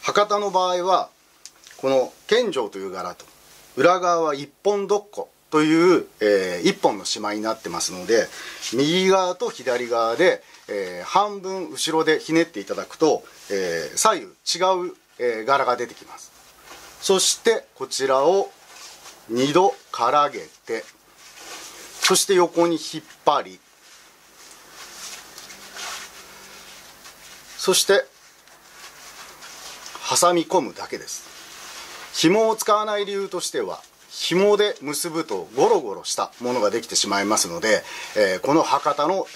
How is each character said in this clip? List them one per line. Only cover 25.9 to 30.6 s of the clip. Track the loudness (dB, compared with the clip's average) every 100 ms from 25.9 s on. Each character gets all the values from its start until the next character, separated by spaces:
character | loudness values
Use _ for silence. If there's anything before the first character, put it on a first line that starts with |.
| -10 -14 -18 -20 -20 -20 -20 -20 -20 -20 -20 -20 -20 -20 -20 -18 -6
そ | 0
し | 2
て | 4 2 0 _ -20 _ _ -20 -20 -20 -20 -20 -20 -20 -20 -20 -20 -18 -18 -16 -16 -12 -4
挟 | 2 4
み | 4 2
込 | 0